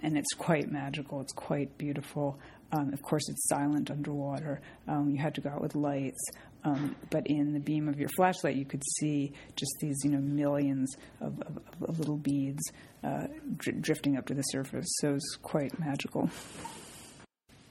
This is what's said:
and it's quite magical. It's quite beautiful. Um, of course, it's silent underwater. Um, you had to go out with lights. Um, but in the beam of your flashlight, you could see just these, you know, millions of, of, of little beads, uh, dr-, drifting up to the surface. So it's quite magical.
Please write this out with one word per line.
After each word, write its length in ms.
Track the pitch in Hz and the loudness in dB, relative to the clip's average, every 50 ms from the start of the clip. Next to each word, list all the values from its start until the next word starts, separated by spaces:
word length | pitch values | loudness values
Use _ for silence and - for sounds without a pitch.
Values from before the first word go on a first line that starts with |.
| - | 2
and 120 | 156 147 | 2 2
it's 160 | 143 147 - - | 2 2 0 -2
quite 340 | - - - 165 147 - - | 0 4 4 4 4 4 0
magical. 500 | 156 143 139 139 139 147 143 - 147 139 | -2 -2 -2 -4 -4 -4 -6 -6 -6 -6
It's 120 | 131 - - | -6 -6 -8
quite 420 | - - - 156 143 139 139 - | -6 -2 0 0 0 0 -2 -4
beautiful. 640 | - 151 147 139 135 - - - 151 147 139 139 - - - - - - - | -4 -4 -2 -2 -4 -6 -4 -2 -2 0 0 -2 -4 -12 -18 -20 -20 -8 -2
Um, 220 | 160 156 147 139 143 | -2 0 0 0 -2
of 80 | 139 | -4
course, 260 | - - 160 151 - - | 0 0 2 2 2 -2
it's 180 | 143 - - | -4 -2 0
silent 420 | - 151 143 143 147 147 147 147 147 | 2 2 4 4 4 4 2 2 0
underwater. 720 | 139 147 143 151 147 143 139 139 139 135 156 151 139 139 - - - - - | -2 -2 -2 -2 -2 -2 -2 -2 -2 -2 -2 -4 -4 -6 -8 -12 -20 -8 -4
Um, 220 | - 151 147 143 143 | 0 0 2 4 4
you 80 | 143 | 4
had 160 | 139 156 151 147 | 2 2 0 0
to 60 | 147 | -2
go 80 | 139 143 | -2 -2
out 120 | 143 151 | -2 -2
with 120 | 156 147 - | -2 0 2
lights. 500 | 147 147 147 143 139 135 131 - - - - - - - - - - - | 2 2 2 2 2 0 -2 -2 -4 -8 -8 -10 -12 -18 -20 -14 -2 0
Um, 320 | 151 143 139 147 - - - - - | 0 2 2 0 -2 -2 -6 -4 0
but 160 | - 156 - | 0 2 2
in 280 | - 147 147 143 147 147 | 4 4 4 4 4 2
the 60 | 143 | 2
beam 300 | 143 147 151 151 151 151 | 2 2 2 2 2 2
of 100 | 139 147 | 2 0
your 100 | 143 - - | 0 2 4
flashlight, 400 | 190 185 185 180 - - 151 127 | 6 6 6 6 4 2 2 2
you 100 | 135 139 | 2 0
could 180 | - - 143 - - - - | -2 -4 -4 -2 -2 -2 0
see 340 | 156 151 147 143 139 139 - - - - - | 2 2 2 2 0 0 -4 -10 -16 -12 -8
just 160 | - 139 - - - | -4 -4 -4 -2 -2
these, 160 | 156 151 139 139 139 | -2 -2 0 2 4
you 80 | 147 | 4
know, 80 | 143 139 | 4 4
millions 760 | 139 143 143 147 143 - - 147 - 277 277 269 - - - - - - - - | 4 4 4 4 4 4 4 4 4 4 4 2 2 0 -2 -6 -16 -18 -10 -6
of, 220 | - 143 139 - | -6 -4 -4 -4
of, 480 | - - 147 - - - - 170 - - | -6 -8 -8 -10 -10 -12 -6 -4 -2 -2
of 80 | 165 | 0
little 200 | 160 151 147 147 | 0 0 0 0
beads, 440 | 147 147 143 143 139 135 139 139 147 156 - - - - - - - - | 0 2 2 2 2 2 0 -2 -4 -6 -6 -8 -12 -18 -20 -12 -6 -4
uh, 220 | 147 143 143 160 - 302 311 302 277 220 | -2 -2 -2 -2 -4 -6 -8 -6 -6 -6
dr-, 240 | - - - - - | -2 -2 -2 -2 0
drifting 360 | 156 156 151 - - 147 139 | 2 0 0 2 2 2 2
up 100 | 127 - | 2 0
to 80 | - 143 | -2 -2
the 80 | 143 135 | -2 -2
surface. 420 | - - 135 135 - - 127 175 - - - | 0 -2 -2 -2 -2 -4 -4 -4 -2 -2 0
So 160 | - 147 143 | 2 2 2
it's 220 | 139 - - - - | 0 -2 -4 -6 -8
quite 380 | - - - 156 139 127 - - | -4 -2 0 0 0 0 -2 -2
magical. 500 | 160 143 139 139 - - - - - 170 - - - - - - - - - - - - - - - - - - - - _ _ _ - - - - - | -2 -2 -2 -2 -4 -2 0 0 0 0 -2 -6 -10 -12 -12 -10 -10 -12 -12 -14 -16 -16 -16 -18 -18 -18 -20 -20 -20 -20 _ _ _ -20 -20 -20 -20 -20